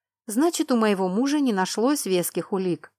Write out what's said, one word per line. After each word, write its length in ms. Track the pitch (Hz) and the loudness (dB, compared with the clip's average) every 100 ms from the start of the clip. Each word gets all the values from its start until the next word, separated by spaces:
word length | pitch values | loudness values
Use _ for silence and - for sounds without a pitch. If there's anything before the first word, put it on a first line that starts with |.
| _ _ - | _ _ -6
значит, 460 | 208 330 330 302 | 0 0 0 0
у 40 | 240 | 2
моего 320 | 214 196 190 | 2 2 0
мужа 300 | 190 277 302 | 0 0 2
не 140 | 269 | 0
нашлось 540 | 196 185 - 233 294 196 | 0 -2 0 0 0 0
веских 460 | 185 170 - - | 0 0 -4 -4
улик, 400 | 190 185 160 - | -2 -2 -4 -6